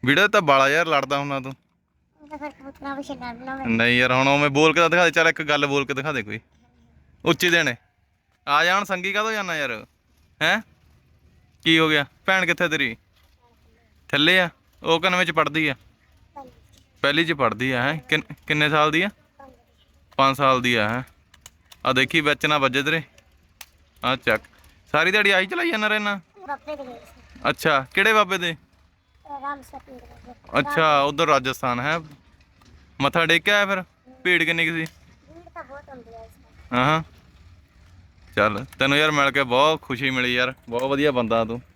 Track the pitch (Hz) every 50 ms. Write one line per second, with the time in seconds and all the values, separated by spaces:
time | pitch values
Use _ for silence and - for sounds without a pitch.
0 | - 127 143 160 196 208 202 - 170 147 139 135 135 139 143 160 170 165 156 143
1 | 135 131 143 143 143 143 139 135 127 131 135 _ _ _ _ _ _ _ _ _
2 | _ _ _ _ 302 294 302 294 294 294 285 _ 269 269 277 - 285 277 277 269
3 | 277 269 285 254 247 240 233 233 254 262 269 269 269 240 113 113 117 120 123 123
4 | 127 127 127 131 135 139 139 143 147 147 135 143 156 160 151 165 170 165 160 175
5 | 180 165 147 170 160 165 156 - 160 147 151 143 143 143 139 143 139 123 143 135
6 | 135 156 147 127 104 104 104 113 _ _ _ _ _ _ _ _ _ _ _ _
7 | _ _ _ _ _ - 165 - - 175 170 170 160 135 120 - _ _ _ _
8 | _ _ _ _ _ _ _ _ _ 143 143 147 165 175 185 196 202 - 196 180
9 | 180 196 196 208 214 226 220 214 196 180 170 156 143 127 117 107 113 _ _ _
10 | _ _ _ _ _ _ _ _ 151 160 185 220 214 _ _ _ _ _ _ _
11 | _ _ _ _ _ _ _ _ _ _ _ _ _ 165 160 160 160 156 156 147
12 | 139 - _ _ _ - 190 190 185 170 165 - 180 165 151 151 139 120 113 -
13 | _ _ _ _ _ _ _ _ _ _ _ _ _ _ _ _ _ _ _ _
14 | _ _ - 143 151 165 180 185 180 165 - _ _ _ _ _ - - 165 165
15 | 165 185 180 180 180 165 165 160 156 147 147 160 156 151 135 - _ _ _ _
16 | _ _ _ _ _ _ _ 285 269 254 _ _ _ _ _ _ _ _ _ _
17 | - 139 143 156 170 160 165 143 131 113 104 101 123 131 131 120 123 139 156 160
18 | 139 - 156 156 - _ 160 _ _ - 156 151 151 151 151 156 151 156 151 160
19 | 185 208 - _ _ _ _ _ - - _ _ _ _ _ _ _ _ _ _
20 | _ _ _ - 135 135 135 123 147 135 131 127 123 123 120 113 104 107 113 123
21 | 131 - _ _ _ _ _ _ _ - _ _ _ _ - _ _ 127 131 127
22 | 131 127 - 165 151 147 147 - - 151 151 147 135 131 123 139 139 143 156 165
23 | 160 _ _ - _ _ _ _ _ _ _ _ - _ _ _ _ _ _ _
24 | - 123 131 127 _ 120 110 110 - - _ _ _ - _ _ _ _ - 151
25 | 160 180 190 214 208 202 202 185 185 190 - 339 349 339 339 214 214 214 214 214
26 | 208 208 202 196 - _ _ 403 381 285 285 277 _ 294 302 277 277 247 240 226
27 | - - - - - - - - - 131 147 - - 160 151 135 131 - - 185
28 | 196 214 220 214 208 180 190 185 175 170 160 - _ _ _ _ _ _ _ _
29 | _ _ _ _ _ 285 285 277 262 277 285 277 254 - - 269 - - 262 247
30 | - - - - - - - _ _ - - 139 143 - - 160 160 156 147 143
31 | 139 143 147 143 165 156 151 139 127 131 131 - - 127 123 120 123 147 156 170
32 | 160 151 147 - _ _ _ _ _ _ _ _ _ - - - - _ _ -
33 | 139 139 - - 165 160 165 170 160 202 208 208 202 196 196 185 180 _ _ _
34 | _ - 262 - - 180 180 170 165 160 170 165 165 160 165 165 160 160 - -
35 | _ - - _ _ - 311 330 349 339 _ 349 311 269 269 285 294 294 269 254
36 | 233 226 226 226 226 226 - _ - _ _ - - - 127 123 127 143 156 160
37 | 156 - - - _ _ _ - - - - - _ _ _ _ _ - - -
38 | - - _ _ - - - - 101 107 104 101 127 - - - 135 135 139 147
39 | 151 156 151 147 139 139 123 139 135 123 120 127 143 156 160 151 - - 139 117
40 | 139 135 131 127 123 123 123 123 127 127 131 _ _ - 117 120 127 135 139 139
41 | 147 151 131 123 120 110 117 113 113 110 117 120 - _ _